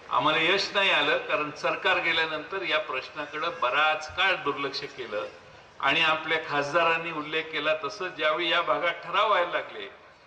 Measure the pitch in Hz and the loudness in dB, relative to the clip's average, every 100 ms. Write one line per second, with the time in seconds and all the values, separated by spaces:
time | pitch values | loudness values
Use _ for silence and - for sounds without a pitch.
0 | - - 147 156 160 196 - 208 190 165 | -4 0 2 4 4 2 2 2 2 4
1 | 147 170 165 151 147 - 170 - 196 180 | 4 2 2 -2 -2 -2 -2 0 2 2
2 | 170 165 160 156 - 190 170 156 151 135 | 2 2 0 -2 -6 -6 0 0 0 -6
3 | - 156 147 151 170 - 123 143 151 156 | -6 -8 -8 -4 -4 -2 0 2 4 2
4 | - - 190 175 139 143 139 - 139 - | -2 0 0 2 0 -2 -4 -6 -8 -10
5 | 117 104 - - - - - - 143 156 | -6 -6 -6 -10 -20 -20 -20 -4 0 2
6 | 160 156 156 160 147 143 143 170 165 165 | 4 2 0 -2 0 -2 2 4 4 2
7 | 165 160 147 160 160 156 151 156 - - | -2 -6 -4 -4 -4 -2 0 0 -2 -6
8 | 185 147 156 165 170 180 170 - 175 170 | -8 -2 0 2 2 2 2 0 0 -2
9 | 165 226 311 196 175 160 - 110 98 - | -2 0 4 4 2 -2 -4 -10 -12 -14
10 | - - | -20 -20